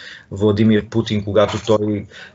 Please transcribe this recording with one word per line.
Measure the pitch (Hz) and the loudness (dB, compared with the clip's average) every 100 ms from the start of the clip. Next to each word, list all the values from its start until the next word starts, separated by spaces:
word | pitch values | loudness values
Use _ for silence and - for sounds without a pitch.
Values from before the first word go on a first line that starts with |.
| - - - | -20 -20 -16
Владимир | 98 107 104 110 107 104 | -2 0 4 4 2 0
Путин, | 117 113 107 104 | -4 -2 -4 -2
когато | 101 101 107 - | 2 2 0 0
той | 107 107 104 101 - - | 0 0 -4 -8 -16 -20